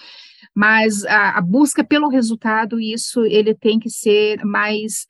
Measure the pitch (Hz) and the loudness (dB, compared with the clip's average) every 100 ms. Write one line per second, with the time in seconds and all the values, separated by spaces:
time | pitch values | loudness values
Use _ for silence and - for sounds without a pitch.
0 | - - - - - - 208 220 220 202 | -20 -20 -20 -20 -10 0 2 4 2 -2
1 | 202 208 202 - 175 233 294 - - 294 | 0 0 2 0 0 2 2 2 0 0
2 | 294 262 226 226 226 220 220 233 220 233 | 2 0 0 -2 -2 -2 -2 -4 -6 -6
3 | - 254 220 208 214 214 220 220 220 - | -6 -2 2 2 2 0 0 0 -2 -6
4 | 220 208 214 208 208 208 208 214 214 - | 0 2 2 -2 -4 -2 -2 -4 -6 -10
5 | - | -12